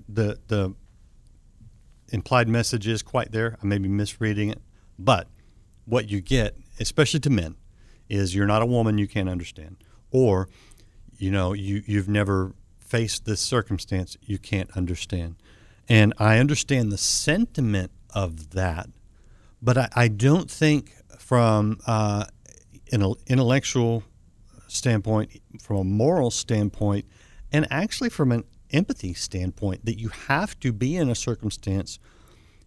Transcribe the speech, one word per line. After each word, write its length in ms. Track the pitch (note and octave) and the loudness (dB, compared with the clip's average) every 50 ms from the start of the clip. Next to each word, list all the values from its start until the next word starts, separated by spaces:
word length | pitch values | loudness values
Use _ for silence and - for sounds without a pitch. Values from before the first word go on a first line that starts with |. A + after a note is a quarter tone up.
| - | -16
the, 320 | - G2+ A2 G#2+ G#2 G2+ - - | -6 -4 -2 -2 -2 -4 -6 -6
the 260 | - G#2+ G2+ G2 F#2 F#2+ - - - - - - - - - - - - - - - - - - - - - _ - - - _ - - | -2 0 0 0 -2 -4 -10 -18 -20 -20 -20 -20 -20 -20 -20 -20 -20 -20 -20 -20 -20 -20 -20 -20 -20 -20 -20 _ -20 -20 -20 _ -8 -6
implied 340 | G2+ - - C3 B2 A#2 | -6 -2 2 2 2 4
message 400 | A2+ A2+ A#2 A2+ - - A2+ G2 | 4 2 0 0 0 -2 -2 -2
is 140 | A2 A2+ G#2 | -2 -4 -4
quite 320 | - - - B2 A2+ - A2 | -4 -4 -2 -2 -2 -2 -2
there. 240 | A2 A2+ A#2 A#2 - | -2 -2 -4 -4 -4
I 40 | - | -2
may 120 | G2+ G2+ | 0 0
be 120 | G2+ F#2+ F#2+ | 0 0 0
misreading 580 | G2+ G2+ G#2 G2+ - - A2 G#2+ G#2 G#2 G#2 G#2 | 0 -2 -2 -4 -4 -4 -2 -2 0 -2 -2 -4
it, 120 | - - - - - _ - - - | -4 -8 -14 -20 -20 _ -20 -20 -18
but 300 | - F#2 A#2+ A#2+ F2 - - - - _ - _ - _ _ _ - - | -2 2 2 2 2 0 -6 -14 -20 _ -20 _ -20 _ _ _ -20 -6
what 260 | A2+ A2+ A#2+ A2 G#2+ | -2 -2 -2 0 -2
you 120 | G2+ G2 | -4 -4
get, 340 | F2+ - C3+ B2+ A2 G#2 - - - - - - | 0 0 2 2 2 0 -4 -10 -18 -18 -10 -8
especially 400 | - - - - D3 - - D3+ | -8 -2 2 2 2 2 0 0
to 80 | - D3 | 0 2
men, 260 | C3 F#2+ E2 D#2+ - - - - - - - - - - _ | 2 0 0 -4 -10 -16 -20 -20 -20 -20 -20 -20 -20 -20 _
is, 260 | - G2+ G2 G2 F#2 F2+ | -4 -2 -2 -2 0 0
"You're 140 | G2+ G2+ | 0 2
not 140 | G2+ G#2 A2 | 4 4 2
a 40 | A2+ | 2
woman, 320 | B2 B2 A#2+ A2+ A2 G#2+ | 2 2 2 4 2 2
you 100 | G#2 G2+ G2 | 2 0 -2
can't 180 | - G#2+ F#2+ | -2 -2 -2
understand." 480 | F#2 F2+ F2 F2 - - - D#2 E2+ F#2 - - - - - - - | -2 -4 -6 -8 -10 -14 -16 -18 -18 -20 -20 -20 -20 -20 -20 -8 0
Or, 360 | - C3 B2+ A2 F#2+ F#2 F#2+ - - - - - - - - - _ - - - - | 2 4 4 4 4 2 0 -4 -8 -18 -20 -20 -20 -20 -20 -20 _ -20 -20 -20 -10
you 140 | - F#2+ F#2+ | -6 -4 -2
know, 200 | G2 G2 F#2+ G#2+ | 0 0 0 0
"You, 320 | G2+ G2+ G2 G2 G2+ G#2 - | -2 -4 -4 -4 -4 -4 -2
you've 220 | - G#2 G2+ F#2 | 0 0 0 0
never 480 | G2 G#2 G#2 G#2 G2 G2 F#2+ F#2 F#2+ - - - _ _ - | 2 2 2 2 2 2 0 0 -2 -6 -14 -20 _ _ -20
faced 460 | - - - A#2 A2+ G#2+ - - - | -8 -4 -2 -2 -2 -2 -4 -6 -4
this 160 | A2 G#2+ - | -4 -4 -4
circumstance, 720 | - - C3 A#2+ G#2 - G#2 F#2 - - G2+ F#2 F#2 - - - | -2 -2 -2 -2 0 -2 -4 -6 -4 -4 -4 -4 -4 -6 -10 -14
you 160 | - - G2+ | -8 -8 -8
can't 340 | F#2 - - - F#2+ F#2 - - | -8 -4 -4 -4 -4 -4 -4 -4
understand." 580 | F#2+ F2+ E2+ F2 - - - - F2+ E2 E2+ E2+ - _ _ - - - - - _ _ | -4 -4 -4 -4 -6 -8 -6 -6 -6 -6 -8 -10 -16 _ _ -20 -20 -20 -20 -20 _ _
And 260 | - A#2 A2 G#2 G#2 - | 4 6 6 6 6 4
I 220 | - G#2+ G#2+ A2 A2+ | 4 4 4 6 6
understand 520 | B2+ C#3+ - - - - C#3 B2+ A#2 G#2 | 4 2 2 -2 0 0 0 0 0 0
the 60 | G#2 | -2
sentiment 960 | F#2 - - - - - - D3+ C#3 A#3 - - - C3 A2 G2+ F#2+ F2+ F2 - - - - - | -2 -2 -2 -2 0 0 0 2 2 0 0 0 -2 0 0 0 0 -2 -4 -10 -18 -20 -8 -4
of 380 | G#2 F#2+ E2 E2 D#2+ D#2 - | -4 -4 -4 -6 -10 -14 -6
that, 380 | - F#2+ F#2 F2+ E2 D#2+ - - - - - - - - - - - - - - - _ | -4 -2 -2 -2 -2 -6 -10 -12 -18 -20 -20 -20 -20 -20 -20 -20 -20 -20 -20 -20 -20 _
but 160 | A#2 A#2 B2 | 0 2 2
I, 120 | C3 A#2+ A2+ - | 2 0 0 2
I 120 | B2 A#2+ | 2 2
don't 420 | A2+ G#2 G2+ A#2+ C#3 D3+ F#3 E3 - | 2 2 2 4 4 4 4 2 -4
think 440 | - - D#3 D3+ D3+ C#3 - - - - - - - - | -2 0 2 2 2 2 -2 -6 -16 -20 -20 -20 -20 -20
from, 600 | - - B2+ A#2+ A#2 A2+ G#2+ G#2+ G#2+ G#2+ G#2+ - - | -4 0 2 4 4 4 4 4 2 0 -2 -4 -2
uh, 400 | - A2+ A2 G#2+ G#2 G2+ G#2 G#2 - - - - - - - - _ - - - - | -2 0 0 0 0 0 -2 -4 -6 -12 -20 -20 -20 -20 -20 -20 _ -20 -20 -6 -4
an 220 | - G#2+ G2+ F#2+ - - - | 0 0 0 0 -2 -4 -2
intellectual 760 | - B2+ C3 C3 A#2 C3 C#3 - - - C3 A#2 A#2 A#2 A2+ G#2+ - _ - - - _ - - - - - - | 0 2 4 4 4 2 2 0 0 0 0 2 2 0 -2 -4 -10 _ -20 -20 -20 _ -20 -20 -20 -20 -20 -18
standpoint, 640 | - - - - B2+ A2+ G#2+ F#2+ A2 A2 G#2+ G#2+ - - - - _ - - | -12 -8 -2 0 0 0 2 0 0 0 0 0 -2 -8 -18 -20 _ -20 -16
from 160 | - - G#2+ | -6 -4 -2
a 60 | G2 F#2 | 0 0
moral 480 | F#2+ G2+ G#2 A#2 D3+ F3+ F3 C3 A#2 | 0 2 2 4 4 4 2 2 0
standpoint, 760 | - - - - A#2+ G#2 G#2 G#2 - - G#2+ G2+ G2+ G2+ - - _ - - - - - - - | -2 -4 -2 -2 0 0 0 -2 -2 -2 0 0 0 -2 -4 -8 _ -20 -20 -20 -20 -20 -8 -2
and 160 | - D3+ D#3 - | 0 0 0 0
actually 380 | C3 D3 G3 A3 - - B3+ A#3 | -2 -4 -4 -4 -4 -4 -4 -4
from 220 | - - D3 B2+ | 0 0 2 2
an 120 | A#2+ A#2 - - - - - - | 2 0 -2 -8 -16 -20 -8 -2
empathy 420 | - D3+ G3+ - C#4+ - - F2+ F2 | 0 0 0 0 -4 -6 -6 -8 -8
standpoint, 720 | - - - - F#2 F2+ F2+ - - G#2 G2 F#2 - - | -8 -8 -6 -4 -4 -4 -4 -4 -4 -4 -4 -4 -4 -6
that 140 | - - G2+ | -6 -6 -4
you 100 | A2+ G#2+ | -6 -8
have 500 | - - - - C3+ D#3 G3+ - - - | -8 -8 -4 -2 0 0 -2 -4 -6 -4
to 100 | - C3 | -4 -4
be 240 | A2+ G2+ B2 C3 E3 | -2 -2 -2 -2 0
in 140 | F#3 D#3+ B2+ | 0 0 0
a 60 | A#2 | 0
circumstance 840 | - - B2 A2+ - - G#2 - - - G2+ F#2+ G2 - - - - _ - - - - - - - _ - _ - _ | -2 -4 -4 -4 -4 -4 -6 -6 -4 -4 -2 -2 -2 -4 -6 -12 -18 _ -20 -20 -20 -20 -20 -20 -20 _ -20 _ -20 _